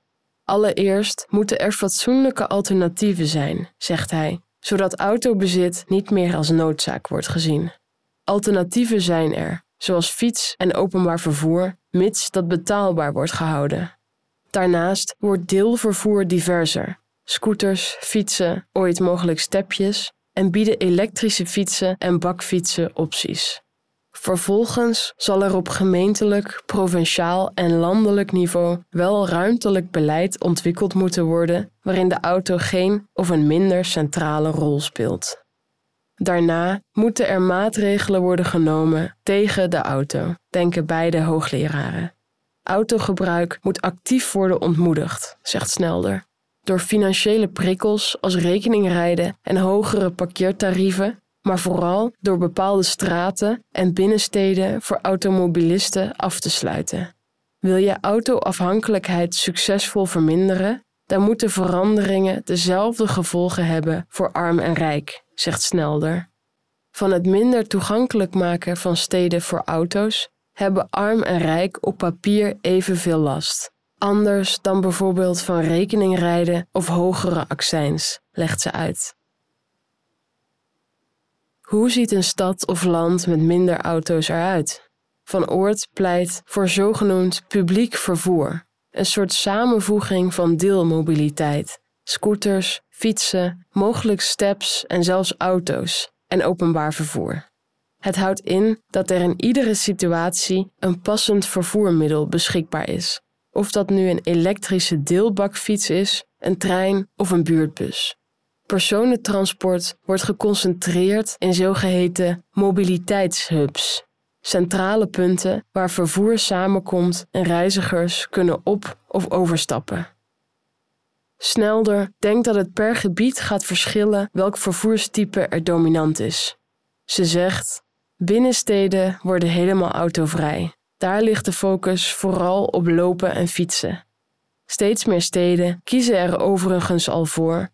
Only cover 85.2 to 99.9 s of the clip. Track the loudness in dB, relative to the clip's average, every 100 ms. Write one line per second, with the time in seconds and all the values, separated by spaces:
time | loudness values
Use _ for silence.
85.2 | -6 -2 0 0 0 0 -4 -2 0 2
86.2 | 0 -4 -6 -2 0 2 2 2 2 2
87.2 | 2 -2 -4 0 2 2 0 -2 -2 -2
88.2 | 2 2 0 -4 -12 _ _ -4 -2 0
89.2 | 0 0 0 0 2 2 2 0 0 0
90.2 | 0 2 2 2 4 4 2 2 2 2
91.2 | 0 0 -2 -2 -4 -12 _ _ -8 -4
92.2 | 0 0 0 0 -2 -6 _ -4 -2 0
93.2 | -2 0 -2 -4 _ -2 0 0 0 0
94.2 | -2 0 0 0 -4 -6 -4 0 2 2
95.2 | 0 -2 0 0 0 -4 -4 -6 -6 _
96.2 | -4 -2 0 0 0 0 -2 -4 -6 -6
97.2 | -6 -8 -12 _ _ _ _ _ -4 -2
98.2 | 0 -2 -2 2 2 0 _ -4 0 0
99.2 | 0 0 0 2 2 0 -2